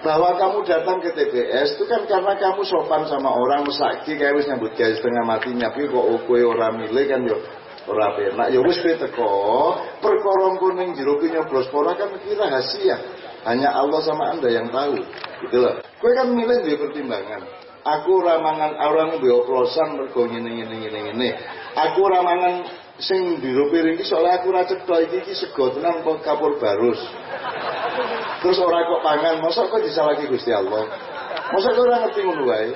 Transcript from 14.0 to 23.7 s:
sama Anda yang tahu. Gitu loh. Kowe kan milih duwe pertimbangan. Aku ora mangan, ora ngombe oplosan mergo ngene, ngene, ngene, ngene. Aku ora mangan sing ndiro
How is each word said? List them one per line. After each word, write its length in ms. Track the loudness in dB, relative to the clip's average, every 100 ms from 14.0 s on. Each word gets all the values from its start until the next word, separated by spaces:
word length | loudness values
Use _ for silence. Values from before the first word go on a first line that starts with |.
sama 320 | 0 -2 -2 0
Anda 160 | 2
yang 160 | 2 0
tahu. 320 | -2 -2 -2 -6 -12 -14 -12 0
Gitu 100 | 2
loh. 160 | 4 0 -10 0
Kowe 80 | 2
kan 160 | 4 4
milih 320 | 2 2 2
duwe 160 | 2 -2
pertimbangan. 880 | -2 -6 -6 -6 -6 -10 -12 -18 -20 -8
Aku 400 | -2 -2 4 4
ora 160 | 4 2
mangan, 400 | 2 0 -2 0
ora 320 | 2 2 2
ngombe 160 | 2 4
oplosan 720 | 4 4 2 2 2 -2 -2
mergo 300 | -4 0 -2
ngene, 240 | -2 -6
ngene, 220 | -6 -8 -8 -8
ngene, 140 | -8 -6
ngene. 220 | -2 -2 -2 -10 -14 -8
Aku 320 | 0 0 4 4
ora 160 | 4
mangan 400 | 2 2 0 -2 -8 -14 -18 -12
sing 400 | -2 0 0 -2
ndiro 320 | 0 2 2